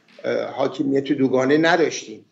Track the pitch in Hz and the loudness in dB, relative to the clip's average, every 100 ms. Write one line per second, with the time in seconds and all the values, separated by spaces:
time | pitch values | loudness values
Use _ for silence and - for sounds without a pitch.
0 | _ - 123 120 110 - 135 - 135 139 | _ -10 -4 -4 -4 -4 -2 -2 -2 0
1 | 135 139 131 127 131 151 165 170 135 - | 0 0 0 2 2 4 4 4 2 -2
2 | 107 107 - | -12 -16 -20